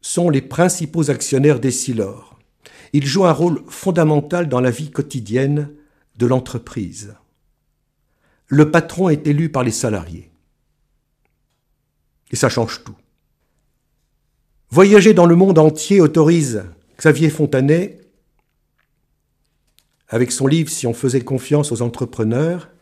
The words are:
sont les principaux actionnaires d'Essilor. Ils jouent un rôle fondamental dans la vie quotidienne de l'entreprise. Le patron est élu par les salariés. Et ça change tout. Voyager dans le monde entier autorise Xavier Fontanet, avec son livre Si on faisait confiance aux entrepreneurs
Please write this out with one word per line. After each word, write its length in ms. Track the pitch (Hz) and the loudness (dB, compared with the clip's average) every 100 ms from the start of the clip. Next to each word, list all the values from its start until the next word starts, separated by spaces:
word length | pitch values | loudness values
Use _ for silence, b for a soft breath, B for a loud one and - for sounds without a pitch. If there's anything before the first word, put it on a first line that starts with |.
sont 280 | - - 175 | -6 -2 0
les 120 | 139 | -2
principaux 680 | - 123 180 180 156 165 147 | -4 -2 -2 0 -8 -4 -4
actionnaires 500 | 131 - 135 143 135 | -4 -4 0 2 2
d'Essilor. 760 | 127 120 - 113 98 104 - _ _ _ b b b | -2 -4 -6 -6 -6 -10 -20 _ _ _ b b b
Ils 120 | 147 139 | -2 0
jouent 200 | 131 185 | 0 2
un 80 | |
rôle 300 | 143 175 170 - | 2 0 -2 -8
fondamental 800 | - - 175 156 151 147 175 170 | -10 -4 0 2 0 -2 -6 -4
dans 140 | 127 | -2
la 100 | 127 | -2
vie 200 | 120 151 | -2 -8
quotidienne 840 | - 147 139 104 117 139 147 147 b b b b _ | -8 -8 -8 -6 -2 -2 -2 -6 b b b b _
de 80 | 120 | 0
l'entreprise. 920 | 131 127 120 - - 92 90 104 107 _ _ _ _ _ _ _ _ _ _ _ _ _ | 0 -4 -14 -12 -12 -12 -14 -20 -20 _ _ _ _ _ _ _ _ _ _ _ _ _
Le 240 | 139 151 | 2 4
patron 380 | 165 160 - 185 | 4 -2 -4 -2
est 180 | 151 151 | -2 -2
élu 220 | 147 160 | -2 -2
par 140 | 139 | -2
les 80 | 123 | -4
salariés. 600 | 110 123 104 82 82 - _ _ _ _ _ _ _ _ _ _ _ _ _ _ _ _ _ _ _ _ | -4 -4 -6 -8 -18 -20 _ _ _ _ _ _ _ _ _ _ _ _ _ _ _ _ _ _ _ _
Et 60 | - | -4
ça 100 | 127 | -2
change 360 | - 113 - - | -2 -6 -8 -18
tout. 100 | - _ _ _ _ _ _ _ _ _ _ _ _ _ _ _ _ _ | -20 _ _ _ _ _ _ _ _ _ _ _ _ _ _ _ _ _
Voyager 440 | 131 196 208 196 | 4 6 8 8
dans 120 | 214 175 | 6 6
le 100 | 170 | 6
monde 240 | 190 165 | 4 4
entier 400 | 156 151 - 202 | 4 2 0 4
autorise 640 | 165 156 151 170 143 110 90 - _ _ | 4 4 2 2 0 -6 -10 -20 _ _
Xavier 320 | 160 135 156 | 2 2 2
Fontanet, 720 | 147 147 139 135 160 196 - _ _ _ _ _ _ _ _ _ _ _ _ _ _ _ _ _ _ _ _ _ | 0 -2 0 2 0 -2 -10 _ _ _ _ _ _ _ _ _ _ _ _ _ _ _ _ _ _ _ _ _
avec 240 | 113 120 | -2 -2
son 160 | - 135 | 0 0
livre 220 | 160 156 | 0 -2
Si 180 | - 123 | -4 -6
on 60 | |
faisait 280 | 117 135 127 | -2 -2 -2
confiance 520 | 123 135 - 147 147 | -4 -8 -2 -2 0
aux 80 | 113 | -4
entrepreneurs 880 | 120 117 120 - 110 117 160 175 - _ | -6 -6 -10 -4 -2 -2 -2 -6 -12 _